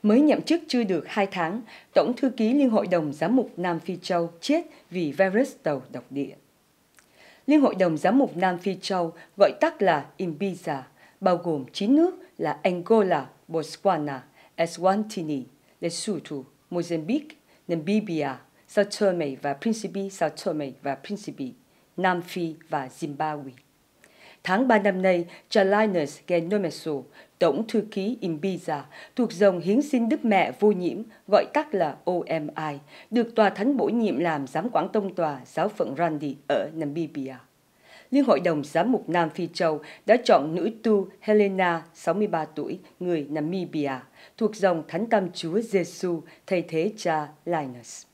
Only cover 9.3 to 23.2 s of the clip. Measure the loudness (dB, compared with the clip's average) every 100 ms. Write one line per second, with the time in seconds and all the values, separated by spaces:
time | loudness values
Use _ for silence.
9.3 | 4 4 4 0 2 2 2 -2 -8 -6
10.3 | -4 -6 -6 -6 -8 -8 _ -20 _ 0
11.3 | 2 0 -4 -6 -4 4 4 4 0 -20
12.3 | -6 -6 -4 -6 -8 2 2 4 0 -4
13.3 | _ -8 -6 -6 -4 -2 0 -2 -8 -14
14.3 | _ -20 -6 -6 0 0 0 -2 -6 -4
15.3 | -6 -6 _ _ _ -6 -6 -6 -6 -6
16.3 | -12 -12 _ _ -6 -4 -4 -2 -4 -4
17.3 | -20 _ _ -6 -4 0 0 0 -4 -4
18.3 | -6 _ _ _ -2 -2 0 0 0 -4
19.3 | -4 -6 -4 -4 -4 -6 -8 -8 -4 -4
20.3 | -2 -6 -4 -6 -8 -8 -8 -8 -10 -10
21.3 | -10 -10 -10 _ _ _ -2 0 0 -4
22.3 | -6 -6 -8 -6 -6 -6 -8 -10 -4